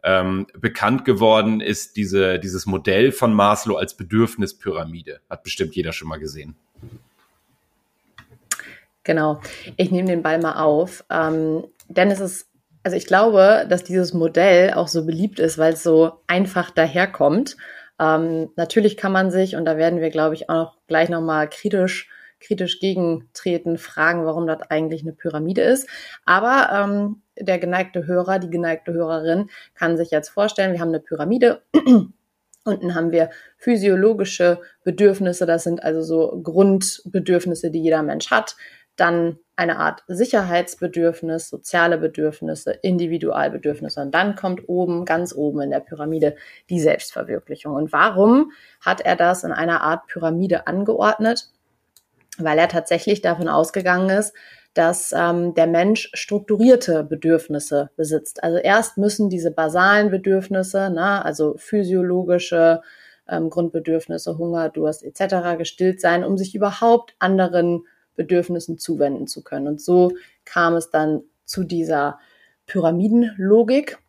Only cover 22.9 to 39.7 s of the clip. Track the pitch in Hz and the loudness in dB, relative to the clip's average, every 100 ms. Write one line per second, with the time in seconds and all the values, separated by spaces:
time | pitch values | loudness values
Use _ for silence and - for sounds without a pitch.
22.9 | 185 170 160 - - 185 170 170 170 - | -2 -2 -4 -8 -8 -4 -4 -4 -6 -8
23.9 | - 156 170 160 156 165 156 - 156 160 | -2 0 0 -2 -4 -4 -6 -2 -2 -2
24.9 | 160 160 156 170 151 156 190 - 262 269 | -6 -10 -8 -8 -4 -4 0 2 2 -2
25.9 | - - - - 180 226 269 - 202 202 | -14 -20 -8 2 2 4 2 2 2 0
26.9 | 202 202 208 _ - 190 180 175 180 185 | -2 -4 -8 _ -10 -4 -2 -2 -4 -4
27.9 | 180 156 180 180 190 180 170 170 160 - | -6 -2 -2 0 -2 -2 -4 -4 -4 -6
28.9 | 165 165 165 160 170 208 - - _ 170 | -4 -2 -2 0 0 -2 -10 -20 _ -2
29.9 | 165 170 151 151 - 208 - 190 175 165 | -2 0 -2 -4 -2 -2 0 -2 0 -2
30.9 | 165 - 160 151 240 240 - _ 302 262 | -4 -6 -6 -2 2 2 2 _ 2 6
31.9 | 240 - - _ _ _ _ - 190 180 | 6 4 -10 _ _ _ _ -6 -4 -4
32.9 | 170 165 165 160 - - _ - 233 196 | -2 0 2 0 -2 -20 _ 0 2 2
33.9 | 185 202 214 190 - 175 175 - _ - | 4 4 2 -4 0 2 2 -6 _ -6
34.9 | 180 202 190 185 175 170 165 165 170 - | 4 4 4 -2 -2 0 0 0 -4 -2
35.9 | 160 160 160 160 - 170 165 196 196 190 | -4 -2 0 0 -2 -4 4 4 4 0
36.9 | - 185 185 160 175 175 160 170 160 160 | -8 -6 -6 0 0 0 -4 -4 -2 0
37.9 | 160 151 147 - 110 - - - - _ | 0 0 -6 0 0 -2 -14 -20 -20 _
38.9 | - 175 170 170 160 _ - 170 | 0 0 2 -2 -4 _ -4 -4